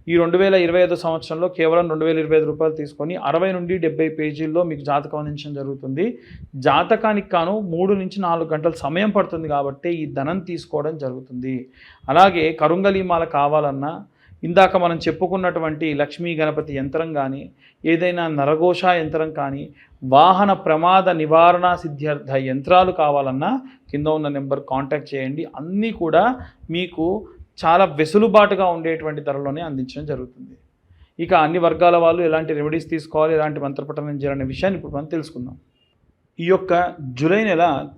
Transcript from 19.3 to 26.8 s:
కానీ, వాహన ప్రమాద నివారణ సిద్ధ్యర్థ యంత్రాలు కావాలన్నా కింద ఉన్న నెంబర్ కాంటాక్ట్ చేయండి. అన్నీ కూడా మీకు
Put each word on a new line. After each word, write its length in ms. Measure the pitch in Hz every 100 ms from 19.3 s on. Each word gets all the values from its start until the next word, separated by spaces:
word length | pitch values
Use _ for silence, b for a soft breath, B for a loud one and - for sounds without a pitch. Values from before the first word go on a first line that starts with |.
కానీ, 360 | 151 139 139 151 b b b
వాహన 500 | 131 135 170 185 202
ప్రమాద 560 | 190 175 156 175 190 180
నివారణ 580 | 165 156 160 170 180 180 175
సిద్ధ్యర్థ 500 | 170 143 151 147 143 135 131
యంత్రాలు 420 | 131 139 180 185 175
కావాలన్నా 500 | 151 143 135 131 170 262 262 B _
కింద 160 | 147 151 156
ఉన్న 100 | 147
నెంబర్ 340 | 143 139 139 -
కాంటాక్ట్ 380 | 131 139 143 135
చేయండి. 280 | 135 131 147 156 -
అన్నీ 320 | 160 196 226 220
కూడా 220 | 165 160 220 254 B B -
మీకు 300 | 165